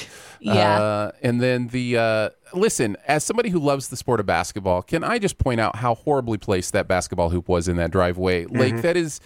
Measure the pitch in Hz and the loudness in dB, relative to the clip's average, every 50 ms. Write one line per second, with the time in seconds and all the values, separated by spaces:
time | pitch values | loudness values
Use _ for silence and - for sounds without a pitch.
0 | - - - - - - - - - 104 110 107 104 104 104 104 104 107 104 104 | -8 -10 -18 -20 -20 -20 -16 -8 -2 0 2 4 4 4 4 2 2 0 0 -2
1 | 104 98 - - - 123 120 120 123 127 127 123 123 117 123 127 123 120 120 113 | -2 -4 -6 -4 -2 -2 0 0 0 0 0 0 -2 -4 -4 -4 -2 0 0 2
2 | 113 113 110 110 107 - - _ _ - - 180 208 226 - - 131 104 98 - | 2 2 2 0 0 -2 -4 _ _ -8 -2 0 0 2 2 0 -2 -2 -2 -4
3 | - - 147 151 - - 320 233 233 220 180 170 139 143 143 139 127 - - - | -2 -2 0 0 0 -2 -2 -2 0 0 0 0 2 0 0 0 -2 -8 -10 -8
4 | - - 120 110 101 92 87 82 92 - - 104 95 95 90 90 - - 165 165 | -2 0 0 0 2 2 0 0 0 -2 -6 -4 -2 0 0 0 0 -2 -4 -2
5 | 127 147 226 240 202 170 - - - 135 120 113 110 - - 107 127 120 117 - | -2 -2 -2 0 -2 -2 0 0 0 0 2 2 0 0 -2 -2 -2 -2 -2 -2
6 | - 151 143 135 123 117 110 98 - - 101 92 90 - - 101 82 - 92 90 | 0 0 0 0 0 -2 -4 -4 -2 0 0 0 0 0 -2 -2 0 0 0 0
7 | - - 95 90 87 82 87 87 - - 90 87 82 90 87 85 85 82 80 95 | 0 -2 -2 0 0 2 0 0 0 0 0 0 2 0 0 0 0 0 2 2
8 | 90 90 87 90 92 92 90 87 85 - 120 127 131 123 113 117 - 170 170 180 | 2 2 2 0 0 0 0 0 -2 -2 0 2 2 2 2 0 0 0 0 0
9 | 165 151 - - - | 0 -2 -6 -10 -14